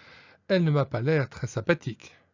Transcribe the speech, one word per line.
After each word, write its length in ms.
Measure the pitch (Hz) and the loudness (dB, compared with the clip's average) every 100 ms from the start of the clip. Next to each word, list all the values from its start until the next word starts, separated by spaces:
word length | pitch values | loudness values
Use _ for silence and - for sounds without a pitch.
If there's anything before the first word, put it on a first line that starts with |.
| - - - - - | -20 -20 -20 -20 -2
Elle 160 | 185 | 2
ne 60 | 165 | 4
m'a 160 | 147 131 | 2 0
pas 160 | 117 | -2
l'air 260 | 131 156 127 | 0 0 0
très 180 | - 127 | -6 -6
sympathique. 680 | - 104 170 123 107 - - _ | -6 -2 -2 -2 -12 -18 -20 _